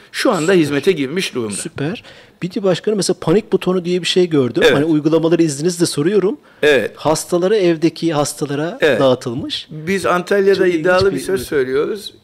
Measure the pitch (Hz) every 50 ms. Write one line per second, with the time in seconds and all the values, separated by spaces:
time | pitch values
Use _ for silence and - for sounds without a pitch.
0 | - - - - - 294 220 170 151 165 196 180 160 143 143 143 135 196 185 151
1 | 139 127 151 190 180 - - 131 113 107 101 90 - 165 - - 139 151 202 247
2 | - - - - - - _ - - 180 - 240 196 190 175 - - 208 220 202
3 | 170 - 180 - - - 160 208 220 - - 185 - 180 185 185 170 175 180 180
4 | 165 - - 185 180 175 160 143 127 120 113 170 170 156 127 139 147 165 160 151
5 | 143 156 156 165 160 165 170 170 165 160 139 135 147 180 175 170 170 - - -
6 | 143 170 214 202 175 196 277 - _ - _ - - 147 147 123 101 - - -
7 | - 143 156 156 - - - 175 175 185 220 220 185 175 170 160 160 160 - -
8 | - 165 160 147 147 127 - - 156 135 143 139 151 170 214 269 - 143 127 107
9 | 139 131 127 123 - 135 117 139 - 311 - - - - 156 156 151 165 196 190
10 | - - 175 180 175 - 196 202 196 196 196 180 190 180 175 165 151 180 180 185
11 | 190 196 170 135 135 135 185 190 - - 165 147 131 127 131 139 156 196 220 202
12 | 202 - - -